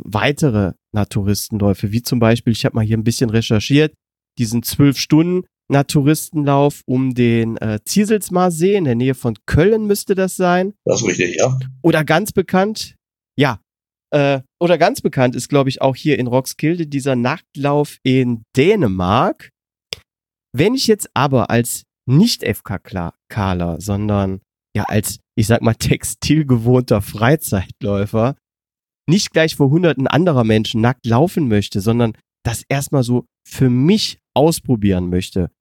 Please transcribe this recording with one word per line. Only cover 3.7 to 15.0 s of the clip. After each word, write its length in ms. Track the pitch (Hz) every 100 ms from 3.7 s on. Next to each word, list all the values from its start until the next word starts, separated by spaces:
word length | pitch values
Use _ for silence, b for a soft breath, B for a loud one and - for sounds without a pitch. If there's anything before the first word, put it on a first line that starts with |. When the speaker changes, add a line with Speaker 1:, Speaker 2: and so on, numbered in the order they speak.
| 139 156 - _ _ _ -
Speaker 1:
diesen 240 | 113 117
zwölf 360 | - - 143 131
Stunden 480 | - 151 175 180 - _ -
Naturistenlauf 1120 | 139 143 156 139 156 - 151 143 139 143 - -
um 280 | 131 131
den, 420 | 120 120 117 113 113
äh, 220 | 110 107
Zieselsmaar 680 | - 190 208 214 - 180 180
See 240 | 160 180
in 100 | 202
der 120 | 151 117
Nähe 180 | 127
von 220 | 131 120 110 -
Köln 400 | - 185 220 214
müsste 280 | 208 -
das 220 | 190 190 -
sein. 380 | 180 180 190 -
Speaker 2:
Das 160 | - 98
ist 60 | 110
richtig, 300 | 85 87 80
ja. 200 | 120 131 - -
Speaker 1:
Oder 220 | 170 160
ganz 280 | 143 156 214
bekannt, 640 | - 180 185 202 220 - _ _ _ _ -
ja, 220 | 139 110 _ _ _ _ _
äh, 300 | 147 143 139 - -
oder 160 | 175 165
ganz 240 | 175 269